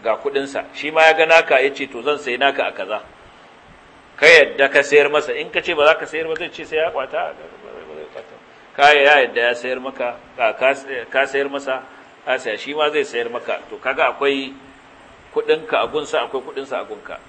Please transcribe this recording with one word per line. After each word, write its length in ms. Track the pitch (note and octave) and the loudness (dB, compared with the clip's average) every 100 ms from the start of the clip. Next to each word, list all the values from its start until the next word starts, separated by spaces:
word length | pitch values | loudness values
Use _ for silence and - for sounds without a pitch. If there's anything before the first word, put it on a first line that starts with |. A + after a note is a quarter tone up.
ga 140 | A2+ G#2+ | -4 -4
kuɗinsa. 480 | C#3+ C#3 C#3 - - | -2 -4 -4 -8 -10
Shi 160 | - C#3+ | -10 -4
ma 120 | D#3+ D#3+ | 4 6
ya 20 | |
ga 120 | D#3+ D#3+ | 6 4
naka, 320 | E3 - C3+ | 4 4 2
ya 120 | C#3 | 2
ce, 120 | C#3 C3+ | -2 -8
"To, 140 | A#2+ | -6
zan 160 | B2+ D3 | -4 -4
sayi 200 | B2+ B2 | -4 0
naka 280 | C#3 C3+ G2 | 0 0 -4
a 60 | |
kaza." 300 | - F#2+ G#2 - - - - - - - - - - - - | -6 -8 -8 -10 -20 -20 -20 -20 -20 -20 -20 -20 -20 -20 2
Ka 100 | D3+ | 8
yadda 420 | E3 C#3 - C#3 | 8 6 2 2
ka 120 | C#3+ | 2
sayar 260 | C#3 D3 C#3+ | 4 4 4
masa. 220 | D3 C#3+ | 2 -2
In 160 | B2+ D#3+ | -6 -6
ka 100 | F3+ | -6
ce 140 | F3+ | -4
ba 120 | D#3+ D3 | 2 4
za 80 | |
ka 120 | D#3+ C#3+ | 4 -2
sayar 220 | D#3 D#3+ | -8 -6
ba, 60 | D#3+ | -6
zai 140 | E3+ | -8
ce 140 | - | -12
sai 120 | D#3 D#3 | -6 -2
ya 120 | E3 | -2
kwata. 440 | D3 C3 D3+ D#3+ C#3 D#3 F#2 - B1+ D#2+ D2+ D2+ - - - - - - - | -4 -6 -6 -6 -10 -18 -20 -18 -18 -16 -16 -16 -16 -18 -20 -20 -20 -14 4
Ka 160 | C#3+ | 6
ya 340 | D3 C#3+ D3 B2 | 8 6 6 4
yadda 140 | - | 0
ya 140 | A#2+ | 0
sayar 260 | A#2+ B2+ B2+ | -2 -6 -8
maka, 380 | C3 C3 A#2+ A#2 - - | -8 -8 -8 -8 -14 -2
ka, 160 | A2+ | -2
ka, 220 | G#2 C3 C#3 C3+ C3 A2+ | 2 0 0 -4 -10 -4
ka 160 | C3 C#3 | -2 0
sayar 220 | C#3 C#3 | -2 -4
masa, 320 | C#3 C#3 C3 - - - - | -6 -6 -6 -8 -20 -20 -12
ka 120 | - B2+ | -6 -4
saya, 180 | A#2+ G#2 | -4 -8
shi 160 | C3+ | -6
ma 160 | D3 D3+ | -2 0
zai 120 | D3+ | 0
sayar 260 | C3+ A#2 A#2 | -2 -4 -6
maka. 280 | A#2+ A2+ G2+ - | -6 -6 -8 -8
To, 80 | G#2+ | -8
kaga 340 | B2+ C3+ C3+ | -4 0 -2
akwai 400 | - C#3 C#3 C3 C3+ - - - - - - - | 0 -2 -2 -6 -14 -20 -20 -20 -20 -20 -20 -8
kuɗinka 460 | - D3+ D#3 - B2+ | -4 0 -2 0 -2
a 60 | A#2 | -2
gunsa, 320 | C#3+ C#3+ D3+ A#2 | -4 -4 -4 -4
akwai 140 | C3 | -8
kuɗinsa 340 | C3 C3+ C3+ A#2+ | -8 -12 -8 -10
a 40 | |
gunka. 340 | G2+ G#2 - E2 | -10 -14 -14 -16